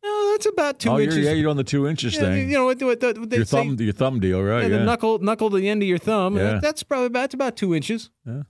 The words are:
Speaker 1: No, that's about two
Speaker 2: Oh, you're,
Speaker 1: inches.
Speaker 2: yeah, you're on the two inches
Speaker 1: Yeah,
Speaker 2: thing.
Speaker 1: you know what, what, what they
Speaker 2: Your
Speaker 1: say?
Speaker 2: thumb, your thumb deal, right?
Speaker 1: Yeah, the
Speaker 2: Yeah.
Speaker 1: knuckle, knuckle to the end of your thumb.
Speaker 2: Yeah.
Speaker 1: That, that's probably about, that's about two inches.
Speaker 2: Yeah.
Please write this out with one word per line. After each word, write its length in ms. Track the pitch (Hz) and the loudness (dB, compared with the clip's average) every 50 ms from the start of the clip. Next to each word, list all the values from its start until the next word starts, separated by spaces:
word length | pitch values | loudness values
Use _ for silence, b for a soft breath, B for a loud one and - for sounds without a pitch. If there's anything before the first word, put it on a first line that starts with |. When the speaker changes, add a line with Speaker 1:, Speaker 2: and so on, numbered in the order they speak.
| - | -4
Speaker 1:
No, 280 | 415 415 415 415 403 415 | -4 -2 0 2 2 0
that's 140 | 415 415 | 2 0
about 320 | 427 415 381 302 294 277 - | -2 0 0 -2 -2 -2 -2
two 100 | - 220 | -2 0
Speaker 2:
Oh, 60 | - | 2
you're, 140 | - 143 - | 2 2 2
Speaker 1:
inches. 140 | 165 156 143 | 2 2 2
Speaker 2:
yeah, 60 | 147 156 | 2 2
you're 180 | 160 151 156 | 2 2 0
on 60 | 151 139 | 0 0
the 40 | 131 | -2
two 220 | - 143 143 139 | 0 0 0 0
inches 280 | 143 160 147 135 120 - | 0 -2 -2 -2 -2 0
Speaker 1:
Yeah, 60 | 311 - | 0 2
Speaker 2:
thing. 260 | 92 92 98 - - | 2 2 0 0 0
Speaker 1:
you 40 | 285 | 0
know 80 | 277 254 | 2 2
what, 180 | 254 262 247 269 | 2 0 0 0
what, 200 | 254 240 233 247 | 0 0 2 0
what 280 | 247 220 220 233 220 | -2 -2 -2 -4 -2
they 60 | 247 | 0
Speaker 2:
Your 80 | 240 110 | 0 0
Speaker 1:
say? 140 | - - 139 135 | 2 2 0 0
Speaker 2:
thumb, 100 | 143 139 113 | 0 -2 -2
your 140 | 113 107 101 | 0 -2 0
thumb 260 | - 131 131 131 120 | 0 0 0 0 0
deal, 220 | 95 92 92 92 98 | 0 2 2 2 0
right? 200 | 98 110 120 113 | 0 0 0 2
Speaker 1:
Yeah, 60 | - | 2
the 80 | - - | 2 2
Speaker 2:
Yeah. 60 | 202 | 2
Speaker 1:
knuckle, 340 | 214 240 233 226 220 220 208 | 2 2 0 0 0 0 0
knuckle 320 | 170 202 202 202 220 220 | 0 -2 -2 0 0 0
to 60 | 202 | 0
the 120 | 196 190 202 | 0 0 0
end 140 | 214 214 202 | 0 0 2
of 60 | 190 | 0
your 100 | 180 170 | 0 0
thumb. 380 | - - 220 214 185 185 202 | 0 0 0 0 0 0 0
Speaker 2:
Yeah. 80 | 196 - - 107 | 0 0 2 0
Speaker 1:
That, 80 | 104 95 | 0 0
that's 200 | 294 302 302 - | -2 -2 -4 -6
probably 240 | _ 285 262 247 | _ -2 -2 -2
about, 140 | 247 233 247 | -2 -2 -2
that's 140 | 254 269 - | -4 -4 -4
about 220 | 262 269 247 226 | -4 -4 -4 -2
two 180 | - 214 190 170 | -2 -2 0 0
inches. 360 | 160 135 - 226 226 - - _ _ _ | 0 0 -2 -4 -6 -6 -12 _ _ _
Speaker 2:
Yeah. 160 | 127 113 135 143 - | -10 -10 -10 -10 -12